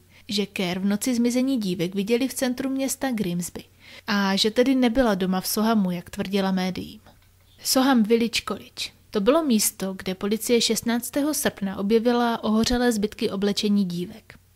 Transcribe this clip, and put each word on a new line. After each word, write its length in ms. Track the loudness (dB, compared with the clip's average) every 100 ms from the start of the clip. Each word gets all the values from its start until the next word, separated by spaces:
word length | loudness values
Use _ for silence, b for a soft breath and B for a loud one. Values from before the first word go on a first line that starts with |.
| b b -6
že 180 | -4 -4
Kerr 340 | -4 -4 -2
v 60 | 0
noci 300 | 0 0 0
zmizení 440 | 2 2 0 0
dívek 360 | -2 -2 -2 -2
viděli 320 | 0 0 0
v 60 |
centru 360 | -2 -4 -2 -4
města 420 | -4 -4 -4 -4
Grimsby 520 | -2 -2 -4 -6 -10 -16 B B B -4
a 280 | 0 2 2
že 160 | 2
tedy 240 | 2 2 4
nebyla 400 | 2 4 2 2
doma 260 | 0 -2
v 60 | -2
Sohamu, 440 | 0 2 2 0
jak 180 | -4 -8
tvrdila 420 | -8 -2 0 0
médiím. 500 | 0 -2 -4 -10 -16 -20 -20 _ _ _ -8
Soham 400 | 0 2 4 4
Village 380 | 4 4 2 -2 -6
College. 520 | -8 -12 -12 -12 -14 _
To 100 | 0
bylo 220 | 4 4
místo, 500 | 4 2 2 -2 -8
kde 220 | -6 -8 -4
policie 460 | -4 -2 2 2
šestnáctého 720 | 2 0 -2 -4 -2 -2 -2
srpna 440 | 0 -4 -4 -6 -4
objevila 640 | 2 2 4 2 0 -2
ohořelé 480 | 0 2 2 2 2
zbytky 380 | 2 -2 -2 -4
oblečení 560 | -2 -2 0 0 2 0
dívek. 480 | -4 -8 -12 -20 -20 _